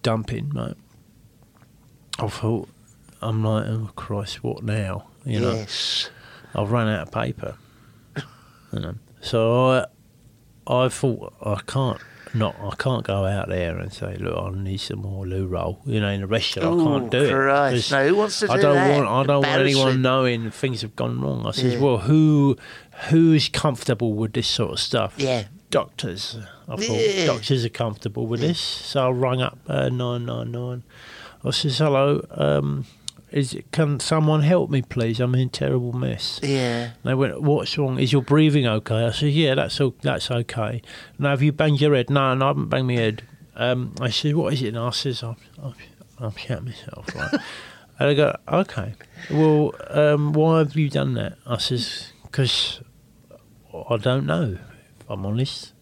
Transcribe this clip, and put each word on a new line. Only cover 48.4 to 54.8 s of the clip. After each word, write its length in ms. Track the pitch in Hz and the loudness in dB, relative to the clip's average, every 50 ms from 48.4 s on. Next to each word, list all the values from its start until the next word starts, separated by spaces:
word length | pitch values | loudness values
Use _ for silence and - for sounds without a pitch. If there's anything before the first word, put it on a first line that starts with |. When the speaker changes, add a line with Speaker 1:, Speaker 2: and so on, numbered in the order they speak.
| _ - | _ -2
Speaker 1:
"Okay. 420 | - - 196 - - - 95 113 107 - - _ - - - - | 0 0 0 -2 -4 -6 -6 -6 -10 -12 -18 _ -20 -20 -8 -2
Well, 460 | 147 151 156 156 151 151 151 - - - - - | 2 4 4 4 4 4 2 0 -2 -8 -12 -2
um, 420 | - 151 151 147 147 147 147 147 151 | 2 2 4 4 4 4 2 2 2
why 240 | 151 156 160 160 | 4 4 6 6
have 180 | 160 156 139 131 | 4 4 2 2
you 140 | 160 151 139 | 0 0 0
done 240 | 143 143 139 135 123 | 0 0 0 0 -2
that?" 240 | 113 107 - - - _ | -2 -4 -6 -8 -12 _
I 120 | - 120 110 | -6 -4 -4
says, 520 | - - 127 120 104 - - - - - - - - - | -2 -2 -2 -2 -2 -4 -8 -12 -14 -16 -20 -20 -18 -6
"'Cause 500 | - - 131 120 - - - - - - - - _ - _ _ _ _ _ _ - - _ _ _ - _ - - - - - | 0 2 2 2 2 2 0 -2 -4 -10 -16 -20 _ -20 _ _ _ _ _ _ -20 -20 _ _ _ -20 _ -16 -14 -14 -2 -2
I 80 | 120 | -2
don't 280 | 110 104 131 127 135 139 | 0 2 2 2 2 2
know, 320 | 143 156 175 160 110 90 - - - - - | 0 0 0 0 -2 -2 -6 -10 -18 -20 -20